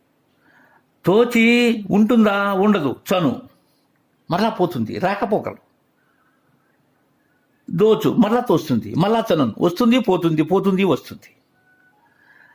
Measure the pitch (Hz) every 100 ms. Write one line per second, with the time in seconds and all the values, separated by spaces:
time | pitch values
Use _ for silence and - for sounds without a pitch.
0 | _ _ _ _ _ _ _ _ _ _
1 | - 190 240 233 226 240 240 226 196 196
2 | 214 240 208 202 202 196 202 196 143 -
3 | - 185 156 - - _ _ _ _ _
4 | _ _ _ 170 220 220 175 135 110 -
5 | 180 196 214 202 117 - _ _ _ _
6 | _ _ _ _ _ _ _ _ _ _
7 | _ _ _ _ _ _ - 165 214 214
8 | 135 - 208 240 247 170 - 120 107 113
9 | 190 226 220 165 123 - 170 175 240 254
10 | 220 185 170 156 151 190 196 190 190 131
11 | - - - _ _ _ _ _ _ _
12 | _ _ _ _ _